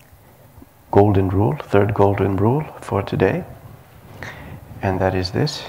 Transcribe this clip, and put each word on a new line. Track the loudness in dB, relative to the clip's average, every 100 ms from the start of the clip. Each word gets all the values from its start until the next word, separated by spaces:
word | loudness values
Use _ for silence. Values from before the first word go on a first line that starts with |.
| -20 -20 -20 -20 -20 -20 -20 _ 2
golden | 4 6 4 2
rule, | 0 0 -2
third | 0 2 2
golden | 4 2 4 -2 0
rule | 0 0 -4 -14
for | -6 -4
today. | -4 0 0 0 -8 -16 -20 -20 -20 -20 -20 -20 -18 -18 -18 -18 -18 -6
And | -4 0
that | 0
is | 0 -4
this: | -2 -4 -4